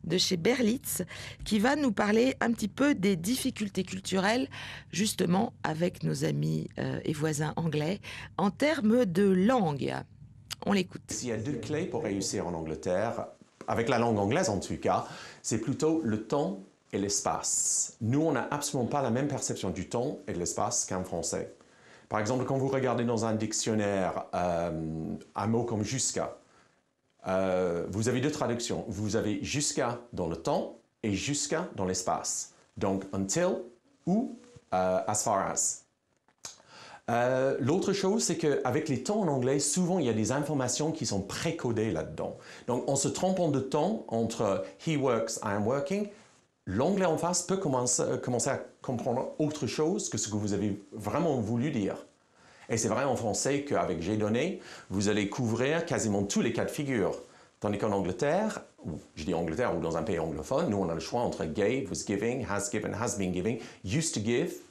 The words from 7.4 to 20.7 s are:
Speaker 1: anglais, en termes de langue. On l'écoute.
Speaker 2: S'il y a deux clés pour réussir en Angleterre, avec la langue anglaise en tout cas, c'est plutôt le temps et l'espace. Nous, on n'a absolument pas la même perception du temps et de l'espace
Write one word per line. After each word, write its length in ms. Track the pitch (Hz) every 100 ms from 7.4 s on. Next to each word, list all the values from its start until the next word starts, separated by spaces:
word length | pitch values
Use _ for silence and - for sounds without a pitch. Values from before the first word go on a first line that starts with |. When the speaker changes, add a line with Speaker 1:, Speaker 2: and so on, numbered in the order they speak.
| 151 -
Speaker 1:
anglais, 460 | 165 151 151 208 - - - -
en 140 | 202
termes 540 | - 285 320 214 240 220
de 180 | 165
langue. 720 | 202 185 202 262 170 139 135 131 - - - - - - -
On 60 |
l'écoute. 280 | 202 180 - -
Speaker 2:
S'il 220 | - 123
y 20 |
a 60 | 107
deux 160 | 117
clés 340 | 147 113 147 185
pour 160 | 123
réussir 420 | 107 98 95 104 87
en 80 |
Angleterre, 760 | 82 80 78 95 90 113 - - - - _ -
avec 220 | 113 117
la 80 | 120
langue 220 | 120 107
anglaise 300 | 101 147 180
en 100 | 98
tout 180 | - 110
cas, 300 | 101 95 - - - -
c'est 160 | - 110
plutôt 440 | - 123 156 160
le 180 | 120 107
temps 400 | - 147 165 196 - _ _
et 80 | 101
l'espace. 1000 | 101 - 98 - - - - - - -
Nous, 220 | 107 139
on 120 | 160
n'a 140 | 131 -
absolument 360 | 147 - 139 117
pas 140 | 143
la 80 | 131
même 180 | 117 143
perception 440 | 131 - 117 98
du 180 | 87 85
temps 300 | - 127 - -
et 60 |
de 40 | 87
l'espace 480 | 87 - 107